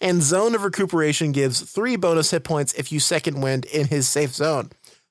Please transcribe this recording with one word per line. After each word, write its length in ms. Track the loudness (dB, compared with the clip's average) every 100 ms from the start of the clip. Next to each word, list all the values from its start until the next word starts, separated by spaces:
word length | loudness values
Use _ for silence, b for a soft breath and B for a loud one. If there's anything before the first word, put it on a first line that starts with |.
and 200 | 0 2
Zone 320 | 4 2 2
of 100 | 2
Recuperation 680 | -2 -2 0 2 0 0 0
gives 300 | 0 0 0
three 340 | -4 -4 -2 0
bonus 340 | 2 2 2
hit 140 | -2
points 300 | -2 -2 -2
if 180 | -4 -4
you 80 | -2
second 420 | 0 0 0 -2
wind 240 | -2 -2 -2
in 220 | -2 0
his 200 | 0 0
safe 280 | 0 -2 0
zone. 340 | -2 -2 -4 -14 B B B